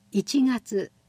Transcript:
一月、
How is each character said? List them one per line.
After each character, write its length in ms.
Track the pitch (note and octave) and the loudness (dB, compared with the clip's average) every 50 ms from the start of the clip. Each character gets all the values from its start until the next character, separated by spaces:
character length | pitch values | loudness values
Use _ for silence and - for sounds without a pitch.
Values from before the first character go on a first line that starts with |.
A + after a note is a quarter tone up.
| _ _ | _ _
一 300 | - G3+ F#3+ - - C#4+ | -4 -2 -2 0 0 2
月、 500 | B3+ C4 B3+ A3+ - - - G3 F#3 - - _ _ | 2 2 0 -2 -4 -4 -4 -4 -4 -6 -8 _ _